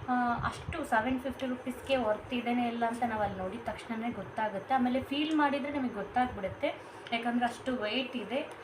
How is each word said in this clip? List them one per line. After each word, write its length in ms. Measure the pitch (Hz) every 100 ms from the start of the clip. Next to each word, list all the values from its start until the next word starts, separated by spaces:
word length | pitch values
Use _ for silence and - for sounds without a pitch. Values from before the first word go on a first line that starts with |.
| -
ಆ, 240 | 247 240
ಅಷ್ಟು 500 | 233 - - - 330
ಸೆವೆನ್ 360 | 277 226 233 262
ಫಿಫ್ಟಿ 260 | 269 247 262
ರುಪೀಸ್ಗೆ 500 | 247 254 247 - 262
ವರ್ತ್ 380 | 220 214 -
ಇದೆನೇ 340 | 240 233 240 240
ಇಲ್ಲ 180 | 233 233
ಅಂತ 180 | 240 240
ನಾವು 140 | 220
ಅಲ್ಲಿ 160 | 202 190
ನೋಡಿದ 220 | 185 233 -
ತಕ್ಷಣವೇ 440 | 214 - 220 233
ಗೊತ್ತಾಗುತ್ತೆ. 640 | 220 185 - 214 196 -
ಆಮೇಲೆ 280 | 262 247 254
ಫೀಲ್ 360 | 254 277 311 311
ಮಾಡಿದರೆ 360 | 285 269 269
ನಮಗೆ 200 | 285 247
ಗೊತ್ತಾಗ್ಬಿಡುತ್ತೆ, 760 | 202 190 247 247 208 190 - 294 - - - -
ಯಾಕಂದರೆ 340 | 233 240 240 240
ಅಷ್ಟು 260 | - -
ವೇಟ್ 440 | 240 208 247 247 233
ಇದೆ, 240 | 196 254 - -